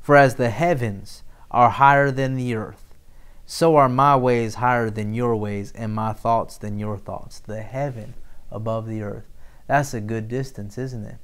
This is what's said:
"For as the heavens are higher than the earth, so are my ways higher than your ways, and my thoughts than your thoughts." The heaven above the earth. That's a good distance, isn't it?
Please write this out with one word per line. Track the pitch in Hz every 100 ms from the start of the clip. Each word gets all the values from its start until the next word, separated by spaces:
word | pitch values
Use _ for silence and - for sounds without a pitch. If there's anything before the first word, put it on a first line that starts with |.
"For | - 143
as | 135 -
the | 123
heavens | 104 170 160 120 98 98 - - - -
are | - 120
higher | 101 139 143 143
than | 131 131 131
the | 123
earth, | 110 104 - - - - - - -
so | - - 165 156
are | 135
my | 123 143 139
ways | 127 120 113
higher | 95 123 120 113
than | 110 104
your | 110 120 113
ways, | 104 101 98
and | - 113
my | 107 110
thoughts | 104 117 117 - -
than | 107 104
your | 104 101
thoughts." | - 98 - -
The | - 107
heaven | 107 131 143 117 104 - - - -
above | - 110 113 113
the | 110
earth. | 104 110 - - - - -
That's | 139 139
a | 117
good | 104 113 110
distance, | 123 135 - 101 101
isn't | 131 123
it? | 104 -